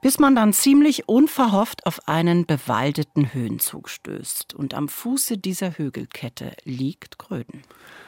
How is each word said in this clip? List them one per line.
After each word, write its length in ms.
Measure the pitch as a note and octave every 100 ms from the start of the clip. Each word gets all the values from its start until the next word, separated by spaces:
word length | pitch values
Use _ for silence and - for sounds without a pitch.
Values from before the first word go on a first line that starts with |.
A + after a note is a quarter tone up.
bis 180 | C4 -
man 160 | C#4
dann 200 | C4 G#3+
ziemlich 560 | G3+ C#4 C#4 D4 - -
unverhofft 720 | A3+ D#4 - A#3+ G3+ G#3+ -
auf 240 | - - -
einen 380 | D#3+ E3+ F3 E3+
bewaldeten 880 | D3 - A2 C3+ D3 D3 - C3+
Höhenzug 560 | C3 A#2 - - - -
stößt. 640 | - - G1+ - - -
Und 180 | - C#3
am 160 | - D3
Fuße 480 | - A#3 C4 - A3
dieser 360 | F#3+ F#3 F#3+
Hügelkette 800 | D#3 C#3+ C#3 B2+ - B2 - C3+ -
liegt 540 | - B2+ C3+ - - -
Gröden. 460 | - D#3+ A#2+ D3 _ _ - -